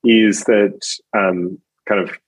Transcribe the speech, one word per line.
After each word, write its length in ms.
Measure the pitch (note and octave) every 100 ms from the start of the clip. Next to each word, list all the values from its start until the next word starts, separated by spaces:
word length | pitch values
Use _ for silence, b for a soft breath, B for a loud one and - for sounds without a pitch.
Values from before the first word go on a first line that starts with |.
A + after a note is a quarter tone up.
| A#2+
is 400 | A2+ A2 G2 -
that, 340 | G#2+ G2+ G2+ - - _
um, 480 | G#2 F#2+ F2+ F2+ G2 _ _ -
kind 140 | G2+
of 180 | F2 -